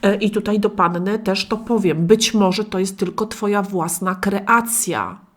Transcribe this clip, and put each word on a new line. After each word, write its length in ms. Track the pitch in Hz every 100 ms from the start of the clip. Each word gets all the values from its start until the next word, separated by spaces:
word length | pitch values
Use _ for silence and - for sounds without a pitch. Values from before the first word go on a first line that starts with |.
E, 120 | 196 202
i 140 | 208
tutaj 300 | 214 208 214
do 100 | 202
panny 480 | 208 175 175 185 214
też 300 | 214 196 -
to 80 | 220
powiem, 500 | - 226 190 156 170
być 280 | 226 -
może 300 | 220 190 180
to 140 | 214 190
jest 200 | 190 190
tylko 280 | 180 170 214
twoja 360 | - 208 202
własna 520 | 202 190 160 - 185
kreacja 1040 | 185 196 196 202 233 233 - - 131 90 - _